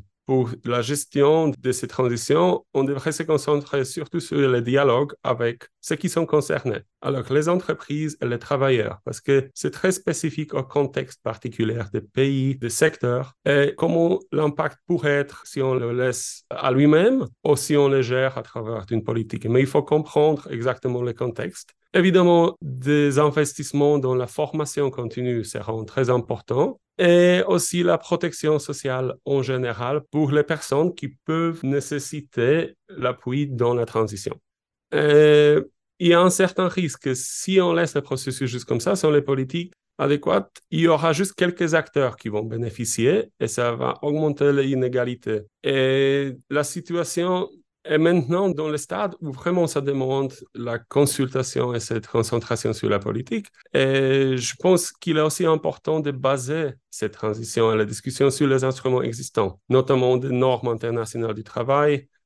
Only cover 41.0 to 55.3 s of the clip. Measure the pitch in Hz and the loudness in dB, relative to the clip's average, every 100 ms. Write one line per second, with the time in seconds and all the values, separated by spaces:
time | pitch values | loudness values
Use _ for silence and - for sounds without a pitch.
41 | 165 160 190 - 180 175 170 160 - 143 | 2 0 -2 0 -2 0 0 0 0 -2
42 | 131 - 113 104 110 113 120 90 113 - | -2 -4 -6 -6 -6 -6 -6 -6 -6 0
43 | 120 196 - _ 123 - 120 120 127 - | 2 2 -2 _ -6 -2 -2 0 -4 -2
44 | 147 151 151 143 143 139 135 131 127 127 | -2 -2 -2 0 2 2 0 0 0 -2
45 | 123 123 120 107 104 _ 135 135 131 135 | -4 -6 -6 -6 -6 _ -2 2 2 2
46 | 135 139 139 127 _ 143 143 180 - 170 | 2 0 -2 -8 _ -4 -4 -8 -6 -4
47 | 170 - 175 180 190 - _ _ - 156 | -4 -4 -2 -2 -4 -10 _ _ -2 2
48 | 165 175 131 175 196 151 156 151 - 185 | 4 4 2 0 0 -2 -4 -6 -6 -4
49 | 208 - 156 131 175 180 160 147 139 135 | -6 -6 -12 -6 -2 0 0 0 -2 -2
50 | 131 135 135 - - - 117 117 - 139 | -2 -2 -2 -6 -18 -10 -6 -6 -2 2
51 | 139 - 131 131 127 131 123 120 - 117 | 2 2 -2 -2 -4 -2 -2 -4 -4 -6
52 | - - - 120 - 117 113 117 107 101 | -2 -2 0 -2 -2 -4 -2 -2 -2 -2
53 | 104 107 127 226 - _ _ 139 135 135 | -2 -6 -4 -6 -6 _ _ 0 2 2
54 | 135 135 135 127 120 - 180 180 175 - | 2 2 2 0 -4 -2 2 2 0 -6
55 | 175 156 156 | -2 0 0